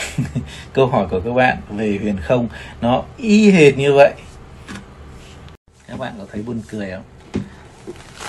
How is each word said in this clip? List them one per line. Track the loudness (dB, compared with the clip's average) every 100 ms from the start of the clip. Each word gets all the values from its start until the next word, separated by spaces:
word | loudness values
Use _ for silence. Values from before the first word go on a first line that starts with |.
| -10 -6
<laughs> | -6 -6 -8 -12 -6
Câu | 0 2
hỏi | 2 -2
của | -4 -2
các |
bạn | 0 0 0 -8
về | -6 -4 -2
huyền | -4 -4
không | -2 -2 -2 -8 -18 -6
nó | -2 -2 -4 -6
y | 2 6 6
hệt | 8 6 6
như | 4
vậy. | 6 6 4 -18 -20 -20 -20 -18 -18 -18 -20 -20 -20 -20 -20 -20 -20 _ _ -16
Các | -12
bạn | -12 -12
có | -14
thấy | -12
buồn | -8 -10 -8
cười | -10 -8
không? | -10 -14 -20 -10 -8 -8 -14 -20 -20 -18 -18 -18 -16